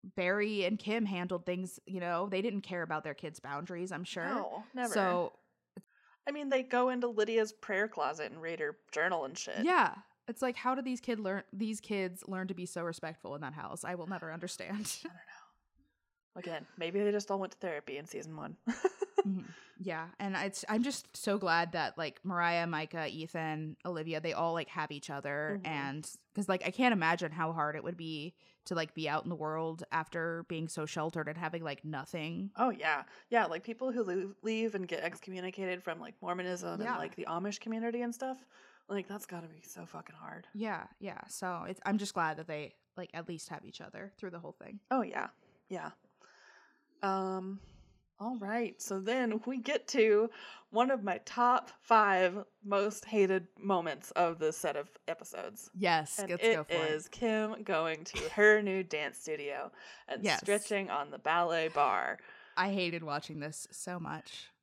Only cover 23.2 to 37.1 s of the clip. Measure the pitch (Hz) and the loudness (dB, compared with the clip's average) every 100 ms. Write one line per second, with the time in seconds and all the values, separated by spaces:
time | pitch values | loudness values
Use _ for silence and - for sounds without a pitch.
23.2 | 160 170 156 156 156 - 180 170 160 156 | -6 -4 -2 -2 -4 -6 -6 -4 -2 -2
24.2 | 165 - 165 170 151 170 151 143 - 139 | 0 2 2 0 -2 -4 -4 -6 -6 -6
25.2 | 143 143 156 202 175 151 139 143 156 - | -2 -2 -2 -2 -2 -2 -2 -4 -8 -14
26.2 | _ - 196 185 - 185 254 214 160 170 | _ -4 0 0 0 4 4 6 4 2
27.2 | 165 160 160 165 147 151 - 175 165 156 | 0 -2 -2 2 0 0 -6 -6 -6 -6
28.2 | 156 - _ _ - 170 156 - 156 147 | -8 -12 _ _ -4 -2 -2 -2 0 0
29.2 | - 170 156 156 160 160 - 160 156 175 | 0 -2 -2 0 -2 -4 -2 -2 0 -2
30.2 | 165 165 165 165 160 - 151 - 160 165 | -2 -4 -4 -4 -4 -4 -4 -2 -2 -2
31.2 | 147 160 160 165 160 139 151 147 139 175 | -4 -4 -4 -4 -6 -6 -6 -6 -6 -6
32.2 | 156 170 196 - 254 202 160 147 131 - | -4 -4 -6 0 0 2 0 0 -2 -18
33.2 | - 233 185 165 196 233 262 240 202 180 | 0 2 4 0 -6 -4 -2 0 0 0
34.2 | 196 202 220 220 226 208 180 165 170 - | -2 -4 -2 2 0 0 -2 -2 -2 -6
35.2 | - 185 180 180 190 180 185 160 156 - | -10 -6 -6 -4 -2 -2 -4 -6 -8 -8
36.2 | 180 180 180 180 175 170 220 240 165 | -4 -2 -2 -4 -4 -4 -2 -2 -4